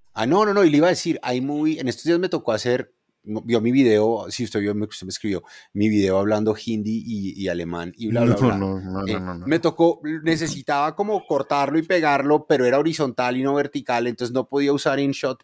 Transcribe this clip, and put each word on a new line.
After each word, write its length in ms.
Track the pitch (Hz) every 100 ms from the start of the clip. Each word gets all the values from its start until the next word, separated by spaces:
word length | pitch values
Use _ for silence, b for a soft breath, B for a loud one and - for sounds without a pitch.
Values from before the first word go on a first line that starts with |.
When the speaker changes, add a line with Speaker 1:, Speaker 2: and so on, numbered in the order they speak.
| _
Speaker 1:
Ah, 100 | - 120
no, 180 | 190 208
no, 80 |
no, 100 | 202
y 60 | 170
le 60 | 147
iba 100 | 175
a 40 |
decir, 300 | - 170 -
iMovie, 560 | 127 127 139 147 156 156
en 80 | 131
estos 160 | -
días 160 | 156 170
me 80 | 180
tocó 240 | 160 -
hacer 420 | 110 123 127 - _ _ _
no, 160 | 104 107
vio 180 | 117 117
mi 120 | 113
video, 540 | 135 123 107 110 110 95
si 140 | -
usted 160 | 113 107
vio, 140 | 101
me, 120 | 104 104
usted 200 | - 95
me 40 |
escribió, 320 | - 107 90 - B B
mi 160 | 101 107
video 300 | 104 98 95
hablando 360 | 101 107 107 107 117
hindi 360 | 110 104 110 117
y, 360 | 107 95 98
y 60 | 95
alemán 440 | 87 85 85 87 113
y 120 | 110
bla, 140 | 120
bla, 100 | 120
Speaker 2:
No, 60 | -
Speaker 1:
bla. 160 | 123 101
Speaker 2:
no, 220 | 95 95
no, 260 | 95 95 98
Speaker 1:
Eh, 60 |
Speaker 2:
no, 60 | 92
no, 140 | 92 87
no. 80 | 127
Speaker 1:
me 120 | 165
tocó, 420 | 165 160 170 160 151 160
necesitaba 720 | 160 160 160 139 131 143 156
como 320 | 160 202 202 -
cortarlo 520 | 143 - 143 139 160
y 40 |
pegarlo, 640 | 165 180 151 139 139 151 -
pero 180 | 139 123
era 120 | 135
horizontal 580 | 156 160 135 117 123 127
y 60 |
no 120 | 139
vertical, 520 | 143 139 143 123 120 123
entonces 260 | 113 120
no 140 | 131 127
podía 240 | 143 143
usar 280 | 143 151 135
InShot, 420 | 139 135 135 131